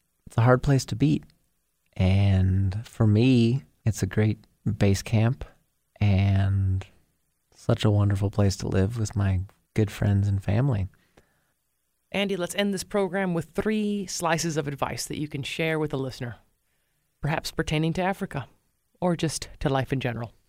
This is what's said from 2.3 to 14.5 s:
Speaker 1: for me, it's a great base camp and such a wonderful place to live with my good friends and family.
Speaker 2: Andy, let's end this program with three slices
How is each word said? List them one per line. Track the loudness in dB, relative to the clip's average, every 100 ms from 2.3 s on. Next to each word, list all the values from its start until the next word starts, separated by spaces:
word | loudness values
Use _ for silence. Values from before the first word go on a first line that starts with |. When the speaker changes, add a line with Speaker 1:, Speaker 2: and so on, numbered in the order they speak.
| 4 2 2 0 -4 -10
Speaker 1:
for | 0 4
me, | 6 6 4 4 0 -4 _ -4
it's | -2
a | -2
great | 0 0 -2 _ _ -6 2
base | 2 2
camp | 0 2 2 -2 -10 _ _ _ _ _
and | 2 4 4 2 2 0 0 -2 -6 _ _ _ _ _ _ _
such | -2 0 2
a |
wonderful | 4 2 2 0
place | 2 0 0
to | -2
live | 0 0 -2
with | -4 -2
my | 0 0 -4 _ _
good | -2 -2
friends | 0 0 2 2
and | 0
family. | 0 0 0 0 -4 -10 _ _ _ _ _ _ _ _ _ _ _
Speaker 2:
Andy, | -4 -2 -2
let's | -4 -2
end | -2
this | -2
program | -4 -2 -2 -2 -2
with | -2 -4 -4
three | -2 -2 -2 -4 -6
slices | -6 -2 -2 -2